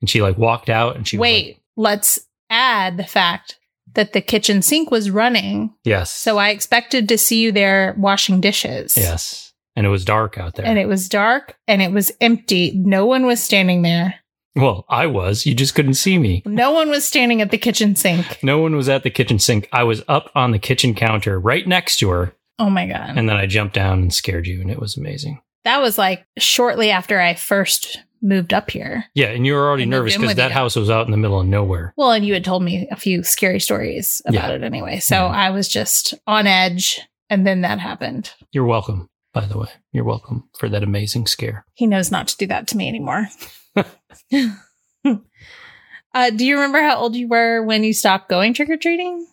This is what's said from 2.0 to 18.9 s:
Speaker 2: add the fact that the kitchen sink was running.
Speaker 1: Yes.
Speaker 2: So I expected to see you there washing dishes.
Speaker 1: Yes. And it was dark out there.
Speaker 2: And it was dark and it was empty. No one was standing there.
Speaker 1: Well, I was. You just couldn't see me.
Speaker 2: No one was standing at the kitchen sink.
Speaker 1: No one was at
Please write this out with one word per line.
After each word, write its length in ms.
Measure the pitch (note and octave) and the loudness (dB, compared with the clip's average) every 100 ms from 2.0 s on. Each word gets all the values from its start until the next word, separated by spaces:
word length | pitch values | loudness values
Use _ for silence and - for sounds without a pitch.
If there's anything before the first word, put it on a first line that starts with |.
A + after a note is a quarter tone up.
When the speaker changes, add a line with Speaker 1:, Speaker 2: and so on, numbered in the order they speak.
| - - - _ - | -2 -2 -6 _ -4
Speaker 2:
add 460 | A3+ B3+ G#3+ F#3 F3 | 0 2 2 -2 -4
the 80 | |
fact 540 | F3 G3+ F3 F#3+ - - _ _ _ | -2 0 0 -2 -10 -20 _ _ _
that 180 | - - | -2 0
the 80 | G3 | -2
kitchen 400 | - G#3+ G#3+ G3+ | 0 0 2 2
sink 300 | - D#4 D#4 | 2 0 0
was 180 | A3+ G3+ | 0 0
running. 640 | G3+ A#3+ A3+ G3 G3+ A3 _ | 0 2 0 -2 -4 -6 _
Speaker 1:
Yes. 280 | A#2 G2 F2+ | 0 0 0
Speaker 2:
So 240 | - A3+ G#3 | -4 0 2
I 100 | G3+ | 2
expected 600 | G3+ - A#3+ A#3+ C4 G#3+ | 0 2 0 2 0 2
to 100 | A3 | 2
see 200 | - A3+ | 2 2
you 120 | A3+ | 2
there 420 | G3+ G3 G3 F#3+ - | 2 4 2 0 0
washing 440 | G3 G3 - F#3 | 0 2 2 2
dishes. 560 | G3 G3 - B2 - - | 2 0 -4 -6 0 2
Speaker 1:
Yes. 560 | F2+ E2 - - - _ _ A#2 | 2 0 -6 -12 -18 _ _ 0
And 100 | G2+ | 2
it 20 | |
was 140 | G2 | 2
dark 320 | F#2 G#2+ G#2+ G2+ | 0 0 0 -6
out 180 | E2+ - | -10 -4
there. 100 | A3+ | 0
Speaker 2:
And 120 | G#3+ | 0
it 60 | G#3 | 0
was 200 | F#3+ F#3 | -2 -2
dark 480 | G#3 G#3+ C4+ - - - | 0 2 0 -4 -8 0
and 120 | G3 | 0
it 120 | F#3 | 2
was 180 | G3+ G3 - | 0 0 2
empty. 520 | A#3 A3+ - F#3 E3+ | 2 2 2 0 2
No 320 | F#3+ F#3+ F#3+ A3 | 2 2 4 2
one 180 | C4 | 2
was 160 | B3+ A#3+ | 2 0
standing 420 | - G3+ F#3 F3+ | 2 2 4 2
there. 340 | E3+ E3+ F#3 - _ _ _ C3+ | 2 2 -2 -6 _ _ _ 2
Speaker 1:
Well, 280 | C3 F#2+ - | 2 0 -2
I 180 | A#2+ E3 | 0 0
was. 400 | G#2 F#2 G#2+ D3+ | 0 0 0 0
You 80 | |
just 220 | A#2+ C3+ - | 0 0 2
couldn't 180 | C3+ | 2
see 240 | C3 F#3+ F#3 | 2 2 2
me. 240 | A2+ F2+ | 2 0
Speaker 2:
No 280 | G3+ G#3+ C4 | -2 0 2
one 180 | D#4+ D#4 | 2 0
was 140 | D4 | 0
standing 360 | - D4 A#3+ A3+ | 0 0 2 2
at 120 | G3+ | 0
the 60 | A3 | 0
kitchen 360 | A#3+ - G#3 | 0 2 2
sink. 460 | F#3+ F#3+ F3 - - | 2 0 0 -4 -2
Speaker 1:
No 160 | C3+ D3+ | 0 2
one 160 | D#3+ | 2
was 140 | D3 | 0
at 160 | C3 | 2